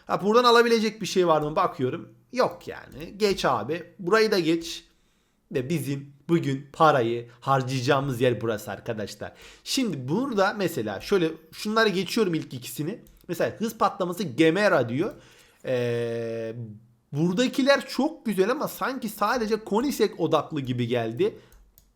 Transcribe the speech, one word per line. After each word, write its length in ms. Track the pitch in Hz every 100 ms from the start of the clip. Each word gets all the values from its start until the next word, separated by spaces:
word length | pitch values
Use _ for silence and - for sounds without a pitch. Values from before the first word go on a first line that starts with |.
| -
Ha, 160 | -
buradan 200 | 190 233
alabilecek 580 | 247 233 233 226 214 208
bir 40 | 180
şey 220 | 190 175
var 140 | 151
mı? 140 | 151 156
Bakıyorum. 540 | 175 - 127 170 - - _
Yok 340 | 247 202 - -
yani. 500 | 78 - 123 170 196
Geç 280 | 208 185 160
abi. 480 | 117 113 170 - -
Burayı 320 | 175 220 220
da 80 | 196
geç. 460 | 160 165 - - - _ _ _ _ _ -
Ve 180 | 143 127
bizim 440 | 165 131 139 - - -
bugün 380 | 170 135 135 -
parayı 560 | - 156 143 117 120 117 -
harcayacağımız 840 | 135 135 127 131 123 139 143 117
yer 200 | 131 104
burası 300 | 113 107 -
arkadaşlar. 640 | 98 - 107 98 - 90 - - -
Şimdi 440 | - - 233 139 123
burada 460 | 190 277 202 190 214
mesela 420 | 175 131 107 98
şöyle 320 | - 202 160 - -
şunları 380 | - 214 220 220
geçiyorum 440 | 185 185 233 196
ilk 200 | 160 -
ikisini. 500 | 131 - - 151 240 - - -
Mesela 280 | 170 135 -
hız 180 | 220 -
patlaması 460 | 202 - 180 175
Gemera 680 | 170 120 160 180 208 160 117
diyor. 240 | 131 214 - - - _ _ -
Ee, 880 | 123 120 117 117 117 113 113 113 120 113 104 - _ _
buradakiler 760 | 139 175 196 254 262 262 277 -
çok 380 | - 302 - 226
güzel 260 | 190 196
ama 160 | 277 202
sanki 420 | - 214 269 226
sadece 540 | - 208 254 214 220
Konisek 560 | - 202 285 214 208 -
odaklı 420 | 160 151 - 151
gibi 260 | 123 123 117
geldi. 520 | 120 113 120 202 - - - _ _ _